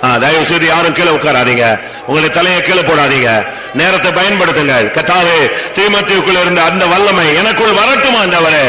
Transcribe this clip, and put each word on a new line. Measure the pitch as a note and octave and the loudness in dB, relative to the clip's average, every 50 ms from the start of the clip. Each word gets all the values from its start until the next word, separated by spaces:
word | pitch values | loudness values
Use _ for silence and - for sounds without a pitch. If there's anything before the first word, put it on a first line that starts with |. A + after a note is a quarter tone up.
| - | 0
ஆ, | B2+ B2 A#2 A#2 | 0 0 2 2
தயவு | C#3+ D#3 D#3+ D#3 - | 2 2 2 0 0
செய்து | F3 E3+ D#3+ E3 | 0 0 2 2
யாரும் | D#3+ E3 E3+ E3+ D3 - | 2 2 0 0 0 0
கீழே | F3 E3+ D#3+ D3 | 0 0 0 0
உட்காராதீங்க, | D3 D3+ C#3+ B2+ B2 A#2+ B2 A#2+ A#2 A#2 A2 G2+ - - - - - | 0 0 0 2 2 0 0 2 2 2 0 0 -4 -12 -16 -14 -8
உங்களுடைய | - C3 D3+ D#3 D#3 D#3 E3 | -4 -2 0 0 0 0 0
தலையை | E3+ F3+ F#3 F3+ | 0 2 0 0
கீழே | - - F#3 F#3 E3+ - | 0 0 0 0 0 0
போடாதீங்க, | E3 D3+ D3 C3+ C3 C3 B2 A#2 A2+ A2 G2+ - - - - - - B2+ | 0 0 2 0 0 0 0 0 0 0 -2 -4 -10 -14 -14 -8 -4 -2
நேரத்தை | D#3+ F#3 F#3+ F#3 - F3+ F3 F3+ | 0 0 0 0 -2 -2 0 0
பயன்படுத்துங்கள். | F#3 G3 G#3 G3 F3+ E3+ E3 D#3 D3 C#3+ C3+ B2 A2 G#2 - | 0 0 0 0 -2 0 0 -2 -2 0 0 0 0 0 -2
கர்த்தாவே, | - D#3 - F3+ F#3 F3 E3+ E3+ D#3+ C#3+ - - - - - - | -4 -2 0 0 0 2 2 2 2 0 0 -2 -4 -8 -8 -4
தீமோத்தேயுக்குள் | - G3 G#3 G3+ G3+ G3+ - G3 F#3+ E3+ F#3 F#3+ F3+ F3+ | -2 0 0 0 0 -2 0 -2 0 0 0 0 0 0
இருந்த | F3 F3+ F3 E3 E3 | 0 0 0 0 0
அந்த | F3+ F#3+ F#3+ F3 E3+ | 0 0 0 0 2
வல்லமை | F#3 G3+ G#3 F#3+ F#3 E3+ D#3 D3 D#3+ | 2 2 2 2 2 0 0 0 0
எனக்குள் | G3 A3 G#3+ - A3+ G#3+ G#3 F#3+ | 0 0 0 0 0 0 2 2
வரட்டும் | G#3 A#3+ C4+ C#4 C4+ C4+ B3 A#3 | 2 0 0 0 0 0 0 0
ஆண்டவரே | G3+ F#3 F3 F3 E3 D#3+ D#3 D3+ C#3 | 0 0 0 0 0 2 2 2 2